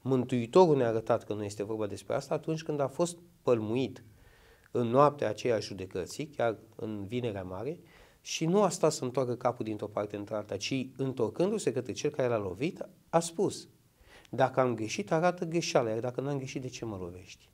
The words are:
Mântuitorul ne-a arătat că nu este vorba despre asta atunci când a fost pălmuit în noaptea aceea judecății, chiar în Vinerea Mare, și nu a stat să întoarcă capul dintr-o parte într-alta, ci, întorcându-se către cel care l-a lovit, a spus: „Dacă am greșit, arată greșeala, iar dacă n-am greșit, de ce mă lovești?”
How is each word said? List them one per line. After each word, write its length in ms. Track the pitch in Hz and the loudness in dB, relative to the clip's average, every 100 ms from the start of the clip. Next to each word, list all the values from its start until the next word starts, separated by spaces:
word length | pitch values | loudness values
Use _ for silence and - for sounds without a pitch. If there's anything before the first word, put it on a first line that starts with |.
Mântuitorul 760 | 123 131 123 123 117 185 180 139 | 4 2 2 0 6 8 8 6
ne-a 100 | 120 | 4
arătat 360 | 113 - 113 | 0 2 0
că 100 | - | 0
nu 100 | 104 | -4
este 200 | 104 104 | -4 -6
vorba 240 | 104 110 107 | -6 -4 -4
despre 280 | 101 - 113 | -6 -4 -4
asta 180 | - | -2
atunci 300 | 156 156 160 | -4 -2 -6
când 160 | 160 147 | -4 -2
a 80 | 135 | -2
fost 300 | - 170 175 - _ | 0 -4 -4 -20 _
pălmuit 640 | - 120 107 120 135 - - - - - - - _ | 2 2 2 0 0 -4 -18 -20 -20 -20 -20 -20 _
în 160 | 120 120 | -2 2
noaptea 420 | 123 143 147 110 | 6 6 4 -2
aceea 300 | 107 131 110 | 0 0 0
judecății, 680 | 104 98 95 95 80 - 156 | -2 -8 -6 -6 -6 -8 -8
chiar 300 | - 117 101 - - | -2 -2 -2 -10 -10
în 300 | 113 104 98 | -8 -6 -4
Vinerea 380 | 123 117 101 | -4 -4 -6
Mare, 360 | 90 92 123 175 - - - _ | -8 -8 -8 -8 -14 -20 -20 _
și 240 | - - 160 | -10 -2 2
nu 180 | 196 | 4
a 60 | 190 | 4
stat 220 | - 160 | 4 2
să 120 | 156 | 2
întoarcă 320 | 127 131 123 120 | -2 0 0 0
capul 300 | 123 120 117 | 0 0 -4
dintr-o 220 | 104 104 | -4 -4
parte 280 | - 104 104 | -4 -4 -4
într-alta, 420 | 101 107 101 101 | -4 -6 -4 -6
ci, 300 | - 135 127 - | -2 -4 -4 -4
întorcându-se 760 | 135 123 110 - 180 214 - | -4 0 -2 2 0 2 0
către 200 | 120 117 | -2 -4
cel 180 | 98 147 | -4 -4
care 180 | - 123 | 0 0
l-a 100 | 117 | 2
lovit, 500 | 98 90 156 - - - _ | -2 -2 -4 -4 -14 -16 _
a 100 | 165 | 0
spus: 480 | 170 - 170 - - _ _ _ - - - | 0 -2 -2 -2 -14 _ _ _ -20 -20 -10
„Dacă 300 | 120 127 131 | 2 2 4
am 160 | 127 113 | 2 0
greșit, 360 | 107 - 202 | -4 -4 0
arată 340 | 160 180 175 170 | 2 2 0 -2
greșeala, 440 | 170 160 156 117 | -2 2 2 2
iar 100 | 110 | -2
dacă 220 | 123 120 | -4 -4
n-am 160 | 135 143 | -4 -4
greșit, 240 | 131 143 | -6 -8
de 60 | 127 | -8
ce 180 | - 117 | -8 -8
mă 100 | 98 | -6
lovești?” 540 | 87 90 95 - _ | -8 -12 -18 -20 _